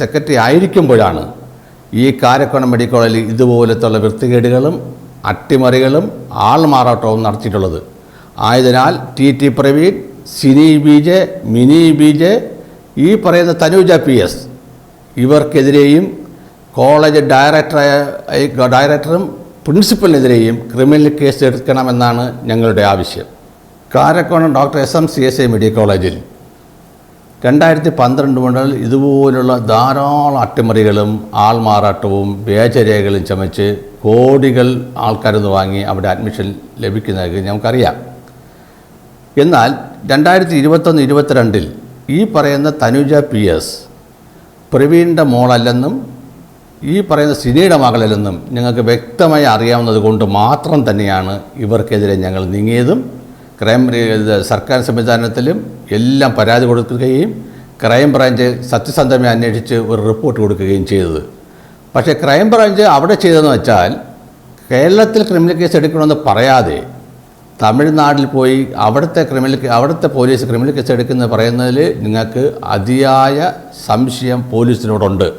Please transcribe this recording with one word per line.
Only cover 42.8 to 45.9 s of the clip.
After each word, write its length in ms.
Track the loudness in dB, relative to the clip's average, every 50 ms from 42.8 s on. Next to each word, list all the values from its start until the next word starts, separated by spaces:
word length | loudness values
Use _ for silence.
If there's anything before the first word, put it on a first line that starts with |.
തനുജ 320 | 0 0 2 2 2 2 2 0 0 0
പി 100 | -2 0 0 0 0
എസ് 180 | -2 -4 -8 -12 -16 -18 -20 -20 -20 -20 -20 -20 _ -20 -20 -20 -20 -20 -20 -20 -20 -8 -2
പ്രവീണിൻ്റെ 520 | 0 2 2 4 4 4 2 2 2 0 0 2 2
മോളല്ലെന്നും 600 | 2 2 2 2 2 0 0 0 -2 -2 -4